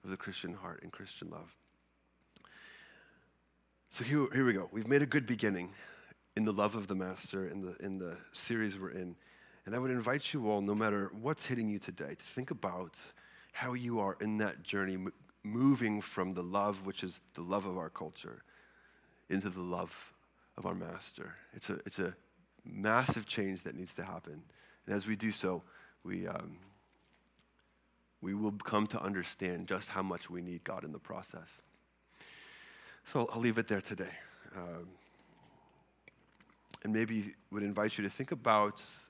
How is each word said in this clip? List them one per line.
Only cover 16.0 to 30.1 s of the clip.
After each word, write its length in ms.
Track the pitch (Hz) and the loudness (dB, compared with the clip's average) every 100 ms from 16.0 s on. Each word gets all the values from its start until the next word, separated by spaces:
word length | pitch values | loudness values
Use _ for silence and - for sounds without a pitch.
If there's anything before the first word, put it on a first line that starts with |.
from 320 | - - 92 | 0 0 0
the 100 | 90 | 0
love, 440 | 87 101 101 98 98 | 0 2 2 2 -4
which 160 | 95 | -4
is 180 | 95 85 - - | -6 -8 -14 -10
the 80 | |
love 240 | 87 101 98 | 0 0 0
of 100 | 92 | -4
our 140 | 80 | -4
culture, 500 | - 78 - - - - - - - - - _ _ _ | -6 -10 -10 -12 -14 -16 -20 -20 -20 -20 -20 _ _ _
into 200 | 98 101 | 0 0
the 120 | 90 | -4
love 500 | 90 87 90 - - - _ _ _ - | -4 -2 -4 -8 -16 -18 _ _ _ -6
of 80 | 92 | -4
our 100 | 90 | -4
Master. 600 | 85 87 - - - 85 - | -6 -8 -12 -12 -12 -14 -16
It's 160 | 92 - | -12 -6
a, 100 | 90 - | -4 -4
it's 140 | - | -2
a 160 | 90 92 _ _ _ - | -2 -4 _ _ _ -18
massive 640 | - 98 104 117 127 117 101 | -12 -2 4 4 4 0 -2
change 340 | - 98 95 | -2 0 -2
that 140 | - - | -6 -8
needs 180 | 123 | -8
to 100 | - | -8
happen. 380 | 95 85 82 76 - - - - - | -8 -8 -10 -14 -16 -20 -20 -18 -2
And 80 | 101 | -2
as 100 | 98 | 0
we 100 | 107 | 0
do 160 | 110 | 2
so, 300 | 104 92 87 - - - _ | 2 0 0 -4 -20 -20 _
we, 240 | - 92 92 | -6 -4 -2
um, 300 | 87 - - - - _ _ _ _ _ _ _ _ _ _ _ _ _ _ | -4 -6 -12 -20 -20 _ _ _ _ _ _ _ _ _ _ _ _ _ _
we 120 | 90 | -4
will 200 | 101 107 | 0 0
come 340 | 101 - 104 104 | -2 2 4 4
to 120 | 117 | 0
understand 680 | 98 95 87 - 92 87 90 | 0 0 -2 -2 -2 -2 -2
just 220 | 92 - | -2 -2
how 120 | 98 | -2
much 300 | 95 | -2